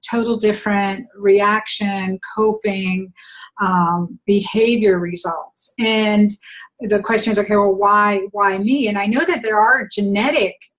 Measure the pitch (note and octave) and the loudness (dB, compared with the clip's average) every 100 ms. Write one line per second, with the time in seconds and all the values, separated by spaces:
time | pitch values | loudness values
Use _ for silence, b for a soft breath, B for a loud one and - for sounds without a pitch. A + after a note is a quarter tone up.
0 | - A#3 A#3 A3 G#3+ G#3 G#3+ G3+ G3 G3 | -4 -4 -2 0 0 0 -2 -2 -2 -4
1 | - G3+ G3+ G3 G3+ G#3+ G#3+ - G#3 G3 | -12 -4 2 4 4 0 -2 -6 -4 -4
2 | F#3+ F#3+ - - G#3+ G#3+ G#3+ G3 F#3+ F#3 | -4 -6 -8 -2 0 0 -4 -2 -2 -4
3 | F#3+ - B B B - G3 F3+ E3+ F3 | -6 -16 B B B -4 0 2 2 0
4 | F3 - - G3+ G3 G#3+ A3+ A#3 G#3 F3+ | -4 -8 0 0 0 0 2 4 2 2
5 | F3 F3 F3 E3 - - - - A3 A3 | -2 -6 -6 -8 -12 -16 -16 -4 0 0
6 | G#3+ G#3 G#3 G#3 B B B _ G#3+ G#3 | 2 2 2 0 B B B _ -2 -2
7 | G3+ A3 A3 G#3 G3+ G#3 G3+ F#3+ G3+ G#3 | 0 -2 0 0 2 2 2 2 2 4
8 | G#3 G3+ G3 G#3 G3+ F#3+ G#3 C#4 A3 G3+ | 4 0 -4 -2 0 0 0 0 0 -2
9 | G3+ A#3+ F4 E4+ A3 G#3+ A3 G#3+ G3+ - | 0 0 0 -2 0 2 4 2 0 -4
10 | G3+ G3 B3+ D4+ F#3+ - - | -2 0 0 0 -2 -4 -20